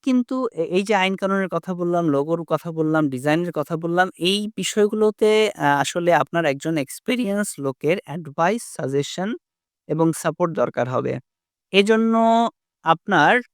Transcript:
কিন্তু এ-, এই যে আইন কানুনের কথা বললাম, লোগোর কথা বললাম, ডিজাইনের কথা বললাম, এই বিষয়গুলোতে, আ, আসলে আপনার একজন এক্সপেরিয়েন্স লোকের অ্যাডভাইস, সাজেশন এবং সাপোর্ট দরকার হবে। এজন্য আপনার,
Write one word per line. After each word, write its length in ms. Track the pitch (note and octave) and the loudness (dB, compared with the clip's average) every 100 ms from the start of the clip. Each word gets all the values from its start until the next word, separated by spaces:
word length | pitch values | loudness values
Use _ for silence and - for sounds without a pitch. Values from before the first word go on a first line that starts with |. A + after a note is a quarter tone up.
কিন্তু 440 | C#4 B3+ A#3+ C4 B3+ | -2 0 0 -4 -4
এ-, 160 | - | -4
এই 200 | E3 F#3 | -2 0
যে 120 | G3+ G3+ | 2 2
আইন 200 | F#3+ F#3+ | 0 0
কানুনের 320 | G3 G3 F#3 | -2 -2 -2
কথা 260 | E3+ F#3+ | -4 -4
বললাম, 360 | F3+ F3 F3 E3+ | -4 0 0 2
লোগোর 340 | C#3 D3+ E3+ | 2 0 -2
কথা 280 | D#3+ D#3 E3+ | -2 -4 -4
বললাম, 380 | D#3+ D#3 D#3 D3+ | -4 0 2 0
ডিজাইনের 420 | B2+ C#3+ D#3+ F3 | 0 0 0 -2
কথা 260 | D#3 C#3+ E3 | -6 -6 -4
বললাম, 320 | E3+ F3 F#3 - | -2 0 0 0
এই 320 | F3 G3+ G#3 G3 | -2 0 -4 -6
বিষয়গুলোতে, 760 | F3+ G#3+ G#3 G#3+ G#3+ - G#3+ A3 G#3+ | -4 0 0 2 0 2 2 4 2
আ, 300 | - C#3+ C#3+ | 0 2 2
আসলে 340 | C#3+ F3+ F3 | 0 -2 2
আপনার 320 | D#3 C3+ E3+ D#3 | 2 2 0 0
একজন 320 | C3+ - D#3+ | -2 -2 -4
এক্সপেরিয়েন্স 680 | C3 - - B3 G3 G3+ G3+ - | -4 -8 -4 -2 -2 -2 -4 -4
লোকের 380 | C#3 - C#3+ F3+ - | -6 -2 -2 -2 -4
অ্যাডভাইস, 580 | D#3+ D3 D3 F3 A#3 | -10 -8 -2 0 0
সাজেশন 680 | - - C3+ C#3 C#3+ - G3 E4 _ _ _ _ - | -6 -8 -2 -2 -2 -4 -6 -6 _ _ _ _ -4
এবং 220 | D#3 E3 | 0 2
সাপোর্ট 380 | D#3 E3 D3+ F3 | 0 -4 -2 -2
দরকার 360 | D3 A#2+ - B2 | 0 -2 -2 -2
হবে। 240 | B2+ B2+ C3 - _ _ _ - | -2 -2 -6 -10 _ _ _ 0
এজন্য 420 | F#3+ G3+ A3 A3+ A3+ A3+ A3+ A#3 - _ _ D#3+ | 2 4 4 2 2 2 2 0 -6 _ _ 0
আপনার, 480 | E3+ - F3 D#3 A#3+ - | 0 2 4 4 4 -2